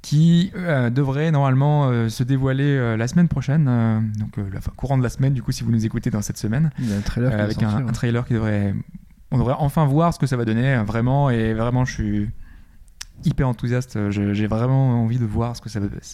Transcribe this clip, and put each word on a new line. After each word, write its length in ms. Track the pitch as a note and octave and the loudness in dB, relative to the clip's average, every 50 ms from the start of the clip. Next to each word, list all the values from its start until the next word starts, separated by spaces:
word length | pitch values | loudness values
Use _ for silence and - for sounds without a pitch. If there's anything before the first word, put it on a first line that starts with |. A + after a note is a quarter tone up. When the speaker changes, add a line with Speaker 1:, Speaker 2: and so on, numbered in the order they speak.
| - | -4
Speaker 1:
qui, 480 | - C#3+ D3 D#3+ E3+ E3+ E3+ F3+ G3 - | 0 2 4 6 6 6 4 2 0 -4
euh, 340 | F#3 F3+ F3 D3+ C3 B2 A#2 | -6 -2 -2 0 0 0 0
devrait 400 | B2 C#3 D3 C3+ C3 C#3+ D#3 E3 | 0 0 0 0 -2 -2 0 0
normalement, 580 | D#3 C#3 C#3 C3+ C3 C3 C#3 D3 D3+ D3 C#3+ C3 | 2 2 2 2 2 2 2 2 2 2 2 2
euh, 200 | B2 A#2 A2+ A2+ | 2 0 0 -2
se 140 | G#2+ - B2+ | -2 -4 -2
dévoiler, 400 | A#2+ C#3 C3 C3 C3+ C3 C3+ C#3 | 0 0 0 0 0 0 0 0
euh, 340 | C#3+ C#3+ C3+ B2 A#2 A2+ | 0 0 0 0 0 0
la 100 | A2 A#2 | -2 -2
semaine 200 | B2 - E3+ F3 | 0 4 4 4
prochaine, 400 | D#3+ - C#3 B2+ - C#3 E3 D3+ | 4 2 -2 -2 0 0 2 2
euh, 320 | C3 A#2+ A#2 A#2 A2+ A2 A2 A2 A2 G#2+ G#2+ | 2 2 2 2 2 2 0 0 -2 -4 -4
donc, 180 | G#2+ G#2+ - | -6 -6 -6
euh, 60 | G#2+ G2+ G2 F#2+ | -8 -8 -6 -8
la 80 | - | -6
fin, 100 | - - - | -8 -8 -8
courant 220 | - - C3 C#3 C3 | -6 -4 0 0 0
de 40 | B2 | 0
la 60 | A#2 | 0
semaine, 240 | - - C3+ C3+ C#3+ | 0 0 0 0 0
du 80 | B2 | -2
coup, 100 | A2 - | -2 -4
si 120 | C3 - B2 | -6 -4 -2
vous 80 | A2+ | 0
nous 140 | A#2 A2+ G#2+ | 0 0 0
écoutez 240 | A2 - A2+ - B2 | 0 -2 -2 -4 -2
dans 100 | A2+ G#2+ | -2 -2
cette 160 | G2+ - - | -4 -6 -8
semaine, 320 | - - G#2+ A2 C#3 D#3+ D#3 - | -6 -4 -4 0 0 0 0 -2
Speaker 2:
Il 100 | - B2+ A2+ | -4 -4 -2
y 40 | G2+ | -2
a 40 | |
un 40 | G2+ | -2
trailer 280 | G#2 - - A2+ A#2+ B2+ | -2 -4 -2 0 0 0
qui 60 | A#2 | 0
Speaker 1:
euh, 20 | |
Speaker 2:
va 60 | G#2 G#2 | 0 0
Speaker 1:
avec 200 | G#2 A2 G#2+ A2+ | 0 0 0 0
un, 60 | G#2+ | 0
Speaker 2:
sortir. 180 | G#2 A#2 C3+ | 0 0 0
Speaker 1:
un 40 | A2+ | -2
trailer 340 | A2+ - - A#2+ A#2 A#2 A#2+ | -2 -2 0 0 0 0 0
qui 80 | - A#2+ | 0 0
devrait, 400 | A2+ A2 G#2+ G#2 G#2 G2+ G2+ G2 A2 - - - - - - - - - - | 0 0 0 0 0 0 0 -2 -4 -6 -10 -16 -20 -20 -20 -20 -20 -10 -2
on 60 | - C3 | 0 0
devrait 160 | - A#2 C#3 | 2 2 0
enfin 280 | E3 D#3+ C#3+ - E3 D#3 | 0 0 0 2 2 2
voir 280 | C#3 C3+ D3+ E3 E3+ D#3+ | 4 4 4 4 2 2
ce 60 | - | 0
que 80 | D3+ | 0
ça 100 | B2+ C3+ | 0 0
va 80 | B2 A#2 | 0 0
donner, 300 | A2 A2 A#2 B2 C#3 C3+ | 0 2 2 2 2 2
euh, 80 | A#2+ G#2+ | 2 0
vraiment, 460 | G2+ G#2+ A2+ A#2 B2 C3 C#3+ C#3+ C#3 | 0 0 0 2 2 2 2 2 2
et 220 | A#2+ A2+ A2+ A2 A2 | 2 2 2 0 0
vraiment, 300 | A2 A2+ A#2+ B2 B2+ B2+ | 0 0 0 2 0 0
je 80 | B2 - | 0 -2
suis 360 | - A2 G#2 G#2 G#2 G#2 A2 - - - - - - - - - - - - - - - - - - - | -4 -2 0 0 0 -2 -2 -6 -10 -14 -18 -20 -20 -20 -20 -20 -20 -20 -20 -20 -20 -20 -20 -18 -2 -2
hyper 240 | E3 C3+ - C#3+ | -2 0 2 0
enthousiaste, 500 | C3 A#2+ - - A#2+ A#2+ B2 B2 - - | 0 0 -2 -2 -2 -2 -2 -2 -4 -4
euh, 120 | G#2+ G#2 G2+ | -2 -2 -2
je, 240 | G2+ G#2 G2+ G2+ G2+ | 0 0 0 0 0
j'ai 140 | G2+ G#2+ | 0 0
vraiment 560 | G#2+ A2 A2 A#2+ B2+ C3 C3+ C3+ C3 A#2+ A#2 A#2 | 0 0 0 2 2 2 2 4 2 2 2 0
envie 160 | A2+ A#2+ B2+ | 0 0 -2
de 60 | A#2+ | -2
voir 300 | G#2+ G#2 A#2 A#2 A#2+ A#2 | -2 -2 -2 -2 -4 -6
ce 60 | - | -8
que 80 | - A2 | -12 -8
ça 100 | G#2+ A2 | -6 -4
va, 60 | G2+ G2+ - - - - | -4 -4 -6 -8 -14 -16